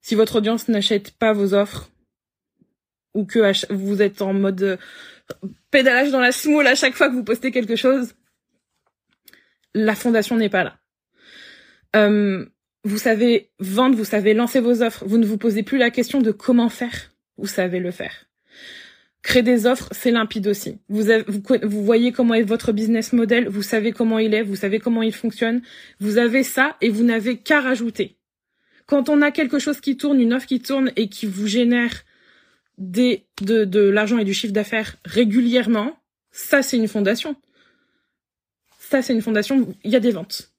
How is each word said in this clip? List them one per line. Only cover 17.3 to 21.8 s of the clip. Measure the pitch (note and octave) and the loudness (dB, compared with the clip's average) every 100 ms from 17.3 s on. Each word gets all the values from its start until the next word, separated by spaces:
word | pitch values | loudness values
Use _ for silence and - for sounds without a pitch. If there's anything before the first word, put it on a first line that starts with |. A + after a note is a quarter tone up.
| - | -12
vous | G3+ | -8
savez | - F#3 F3+ | -4 -4 -2
le | F3+ | -6
faire. | F3 - - _ _ _ - - - - _ _ _ | -8 -12 -14 _ _ _ -20 -20 -20 -20 _ _ _
Créer | - B3+ | 0 2
des | A#3 B3 A3 | 4 2 2
offres, | C4 - | 0 -6
c'est | - B3+ | -4 0
limpide | A#3 A3 A3 G3 | 0 0 -4 -4
aussi. | G3+ - - _ | -4 -6 -14 _
Vous | G#3 G#3+ | -2 2
avez, | A3+ G#3+ | 2 0
vous | G#3 | -8
co-, | G3 C4 | 0 0
vous | G#3+ G#3 | 0 -2